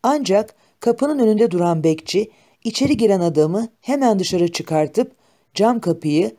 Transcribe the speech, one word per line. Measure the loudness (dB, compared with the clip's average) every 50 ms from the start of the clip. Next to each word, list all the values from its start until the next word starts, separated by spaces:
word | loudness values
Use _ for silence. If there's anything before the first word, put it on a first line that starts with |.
Ancak | 0 0 0 0 0 0 0 0 0 -2 _ _ _ _ _ _
kapının | -2 -2 0 0 0 -2 0 2
önünde | 2 2 4 2 2 2
duran | 2 0 0 0 0 0 0
bekçi | 0 0 0 -6 -4 -4 -4 -4 -4 _ _ _ _ _ _ _
içeri | -8 -4 -2 0 0 0
giren | 2 2 2 2 2
adamı | 0 0 2 2 0 2 0 -4 -4 -6 _ _
hemen | _ -4 -2 0 2 2 2 2
dışarı | -2 -2 0 0 0 0
çıkartıp | -2 -6 -6 -2 -2 -2 -2 0 0 -2 -2 -2 _ _ _ _ _ _ _ _ _
cam | 0 0 0 0 0
kapıyı | -2 -4 -4 -2 -2 -2 0 0 0 -2 -4